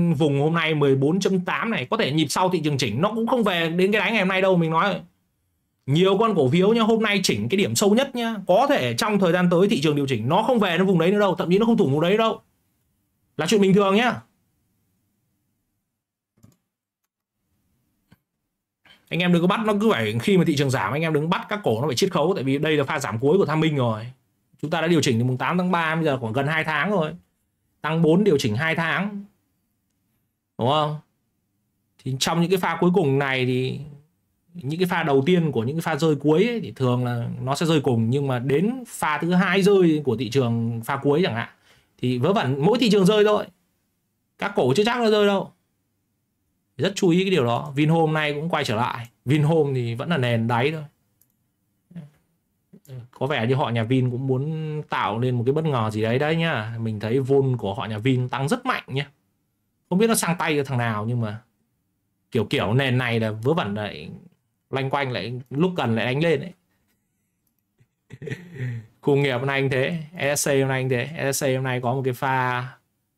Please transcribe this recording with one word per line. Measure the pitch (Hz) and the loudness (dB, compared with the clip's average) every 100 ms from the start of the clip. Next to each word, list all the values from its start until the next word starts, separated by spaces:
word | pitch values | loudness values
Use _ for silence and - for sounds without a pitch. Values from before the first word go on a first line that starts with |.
| 170 143 | 2 2
vùng | 156 139 | 2 2
hôm | 151 | 0
nay | 170 156 | 0 0
mười | 151 139 135 | 2 4 4
bốn | 139 185 | 2 2
chấm | 196 190 | 0 0
tám | 180 139 190 | -2 -4 -2
này, | 196 127 | -4 -4
có | 226 | -2
thể | 165 | 0
nhịp | 156 151 | 0 0
sau | 208 185 | 0 0
thị | 175 | 0
trường | 151 139 | -2 -2
chỉnh | 131 107 | -2 0
nó | 202 | -2
cũng | 226 226 | -2 -2
không | 262 | 0
về | 208 175 165 | 0 0 -2
đến | 175 190 | 0 2
cái | 214 | 2
đáy | 190 | 0
ngày | 226 | 0
hôm | 185 | 0
nay | 190 | 2
đâu, | 190 180 | 2 2
mình | 160 | 2
nói | 160 196 | 0 0
rồi. | 180 - _ _ _ _ _ _ _ - | -2 -10 _ _ _ _ _ _ _ -2
Nhiều | 151 190 196 | 2 4 4
con | 226 | 2
cổ | 185 131 | 2 2
phiếu | 170 196 | 4 4
nhá, | 233 | 4
hôm | 220 220 | 2 2
nay | 214 202 | 2 0
chỉnh | 185 113 127 | 0 -2 -2
cái | 196 | 0
điểm | 147 | 0
sâu | 117 202 | 2 2
nhất | 220 277 | 4 2
nhá, | 247 233 214 185 | -4 -6 -6 2
có | 190 269 | 2 4
thể | 269 123 | 2 0
trong | 117 214 208 | -2 0 2
thời | 185 | 2
gian | 180 180 | 2 4
tới | 175 202 | 4 2
thị | - | 2
trường | 151 143 | 0 0
điều | 135 | -2
chỉnh | 120 113 | -2 0
nó | 180 | 0
không | 226 240 | 2 2
về | 202 165 | 2 2
nó | |
vùng | 190 180 | 2 2
đấy | 165 | 2
nữa | 208 | 4
đâu, | 202 | 2
thậm | 165 160 | 0 0
chí | 190 | 2
nó | 226 | 4
không | 226 | 2
thủng | 156 | 2
vùng | 143 | 2
đấy | 170 214 | 2 2
đâu. | 226 - _ _ _ _ _ _ _ _ _ - | 2 -2 _ _ _ _ _ _ _ _ _ -6
Là | 156 | 0
chuyện | 220 | 4
bình | 190 | 4
thường | 190 196 | 4 4
nhá. | 196 240 113 - _ _ _ _ _ _ _ _ _ _ _ _ _ _ _ _ _ _ _ _ _ _ _ _ _ _ _ _ _ _ _ _ _ _ _ _ _ _ _ _ _ _ _ _ _ _ _ _ | 2 0 -2 -12 _ _ _ _ _ _ _ _ _ _ _ _ _ _ _ _ _ _ _ _ _ _ _ _ _ _ _ _ _ _ _ _ _ _ _ _ _ _ _ _ _ _ _ _ _ _ _ _
Anh | 160 | 0
em | 180 | 2
đừng | 175 | 4
có | 180 | 4
bắt | 220 | 2
nó | 214 208 | 0 2
cứ | 220 | 2
phải | 131 110 117 | 2 0 0
khi | 156 190 | 2 4
mà | 160 | 4
thị | 143 | 2
trường | 143 | 0
giảm, | 123 95 | 0 -2
anh | 139 | -2
em | 165 | 0
đừng | 151 156 | 0 0
bắt | 196 - | -4 -4
các | 202 | -4
cổ | 151 110 | -2 0
nó | 151 | -2
phải | 120 | 0
chiết | 190 | 0
khấu, | 175 151 | 2 0
tại | 190 | 0
vì | 139 143 | -2 0
đây | 156 151 | 0 0
là | |
pha | 135 156 | 0 -2
giảm | 123 110 | -4 -2
cuối | 135 185 | 2 2
của | 147 | 2
Tham | 156 | 0
Minh | 160 143 | 0 0
rồi. | 120 107 120 - _ _ _ _ | -2 -4 -10 -18 _ _ _ _
Chúng | 151 | -4
ta | 165 | -2
đã | 165 | 2
điều | 165 | 2
chỉnh | 135 113 | 2 0
từ | |
mùng | 127 127 | 0 -2
tám | 135 175 | -2 -2
tháng | 180 | 0
ba, | 170 160 | 0 0
bây | 165 | -2
giờ | 156 131 | -2 -2
khoảng | 113 | -2
gần | 117 139 | -2 -2
hai | 160 | -2
tháng | 156 151 160 | -2 -2 -2
rồi. | 202 156 175 _ _ _ _ _ _ | -2 -2 -8 _ _ _ _ _ _
Tăng | 147 165 | -4 2
bốn | 156 175 | 4 4
điều | 208 143 | 4 2
chỉnh | 123 110 | 0 -2
hai | 160 | -2
tháng. | 160 165 147 202 202 - _ _ _ _ _ _ _ _ _ _ _ _ - | -2 -2 -2 -4 -8 -16 _ _ _ _ _ _ _ _ _ _ _ _ -4
Đúng | 117 | 0
không? | 151 151 151 _ _ _ _ _ _ _ _ _ _ | 0 -2 -6 _ _ _ _ _ _ _ _ _ _
Thì | 131 131 | -8 -4
trong | - 170 | -2 0
những | 170 | 0
cái | 185 | 0
pha | 180 165 | 0 0
cuối | 180 | 2
cùng | 185 147 135 | 4 2 2
này | 139 131 127 | 0 0 0
thì | 127 127 127 147 - _ _ _ _ _ | -2 -4 -6 -12 -18 _ _ _ _ _
những | 175 131 160 | -12 -8 -4
cái | 185 | -2
pha | 185 | 0
đầu | 151 139 135 | 2 2 4
tiên | 180 160 | 2 2
của | 123 | -2
những | 113 160 | -4 -4
cái | |
pha | 165 151 | -4 0
rơi | 160 | 0
cuối | 143 147 156 233 | 2 2 2 2
ấy, | 233 | -2
thì | 120 - | -8 -4
thường | 127 123 | 0 0
là | 123 120 120 120 | -2 -4 -6 -8
nó | 127 | -6
sẽ | 139 165 | -2 0
rơi | 160 | 0
cùng, | 131 117 113 | 2 0 0
nhưng | 139 139 | 0 -2
mà | 123 | -4
đến | 131 143 208 262 240 | 0 0 0 -4 -12
pha | - 160 147 | -6 -4 -2
thứ | 165 | 0
hai | 180 190 190 | 0 2 2
rơi | 190 202 175 151 | 4 4 4 2
của | 143 113 | -2 -2
thị | 113 | -2
trường | 135 120 117 117 117 | 0 0 0 -2 -4
pha | 113 139 | -6 -2
cuối | 139 143 | 2 2
chẳng | 180 | 2
hạn | 113 - _ _ _ _ _ | -2 -8 _ _ _ _ _
thì | 123 123 | -4 0
vớ | 143 | 0
vẩn, | 208 131 139 | 0 0 0
mỗi | 160 240 | 2 2
thị | 247 | 4
trường | 202 185 | 4 4
rơi | 214 | 4
thôi, | 208 208 - _ _ _ _ _ _ _ _ _ | 4 2 -2 _ _ _ _ _ _ _ _ _
các | 196 202 | -4 0
cổ | 135 135 | 2 2
chưa | |
chắc | 214 247 | 2 2
nó | 226 | 2
rơi | 208 202 | 4 4
đâu. | 196 - _ _ _ _ _ _ _ _ _ _ _ _ - | 2 -4 _ _ _ _ _ _ _ _ _ _ _ _ -4
Rất | 170 | -4
chú | 202 190 | 0 2
ý | 170 | 2
cái | 190 | 2
điều | 175 | 2
đó. | 120 120 147 | 2 0 -4
Vinhome | 139 151 165 156 | -2 2 4 2
nay | 156 151 | 0 -2
cũng | 147 165 | -4 -4
quay | 160 | -2
trở | 131 110 | -2 -2
lại. | 120 - 117 _ | -2 -4 -12 _
Vinhome | 123 147 147 165 143 | -2 2 4 2 2
thì | 131 120 | -2 -4
vẫn | 117 156 | -6 -4
là | 165 | -2
nền | 123 117 113 | 0 0 0
đáy | 120 139 | 0 0
thôi. | 156 147 _ _ _ _ _ _ _ _ _ _ 175 147 _ _ _ _ _ _ - - 127 117 | -2 -12 _ _ _ _ _ _ _ _ _ _ -20 -20 _ _ _ _ _ _ -20 -20 -18 -18
Có | - 131 | -8 -4
vẻ | 139 113 | -2 0
như | |
họ | 131 131 | 0 0
nhà | 117 | -2
Vin | 113 131 123 | 0 0 0
cũng | 123 135 | -2 -2
muốn | 127 147 156 156 151 147 | -2 -2 -6 -6 -8 -6
tạo | 143 101 110 | -4 -2 -2
nên | 127 | -2
một | 123 117 | 0 0
cái | |
bất | 147 | 0
ngờ | 160 131 110 | 0 -2 -2
gì | 107 | -2
đấy | 110 127 | 0 0
đấy | 147 165 | 0 0
nhá. | 165 131 110 117 | -2 -2 -6 -6
Mình | 113 104 | -6 -6
thấy | 110 131 | -2 -2
vôn | 131 139 135 123 | 2 2 2 -2
của | 104 | -4
họ | 95 | -6
nhà | 104 107 | -6 -4
Vin | 120 127 127 | -2 0 -2
tăng | 123 135 | -4 -4
rất | 240 262 | -4 -4
mạnh | 220 - | -6 -6
nhá. | 131 143 _ _ _ _ _ _ _ _ | -8 -8 _ _ _ _ _ _ _ _
Không | 180 | 0
biết | 226 | 2
nó | |
sang | 220 180 170 | 2 -2 -2
tay | 165 147 | 0 -2
cho | |
thằng | 139 127 | -2 -2
nào, | 117 107 110 | -2 -2 -4
nhưng | 120 | -4
mà | 110 107 _ _ _ _ _ _ _ _ _ | -4 -8 _ _ _ _ _ _ _ _ _
kiểu | 120 | -4
kiểu | 107 139 95 | -2 -2 0
nền | 123 135 123 | 0 0 0
này | 123 117 | 0 -2
là | 110 | -2
vớ | 107 131 | -2 -2
vẩn | 165 117 | 0 -2
lại | 104 104 73 82 - - _ _ _ _ | -6 -8 -10 -16 -18 -20 _ _ _ _
loanh | 131 135 | -6 -4
quanh, | 139 135 | -4 -4
lại | 117 104 123 - | -6 -6 -10 -8
lúc | 139 180 175 | -2 0 0
cần | 123 113 | -2 0
lại | 110 | -2
đánh | 135 | 0
lên | 165 143 | 0 -2
ấy. | 175 - _ _ _ _ _ _ _ _ _ _ _ _ _ _ _ - | -4 -18 _ _ _ _ _ _ _ _ _ _ _ _ _ _ _ -16
<laughs> | 151 131 - 135 127 117 107 _ | -12 -12 -14 -10 -10 -10 -14 _
Khu | - 139 | 0 2
nghiệp | 143 123 | 2 0
hôm | 135 | -2
nay | 139 | -2
anh | 135 | 0
thế, | 127 143 170 151 175 139 143 | 0 -2 -4 -8 -4 -2 0
S | |
S | 160 | 2
C | |
hôm | 139 135 | 2 2
nay | 131 | 0
anh | 131 | -2
thế. | 123 135 160 135 | -2 -4 -4 -4
S | 139 | -2
S | |
C | 139 | -2
hôm | 131 | -2
nay | 131 127 | -2 -4
có | 123 | -2
một | 135 | -2
cái | 131 | -4
pha | 120 139 131 127 123 127 - _ _ _ | -4 -2 0 0 -4 -6 -16 _ _ _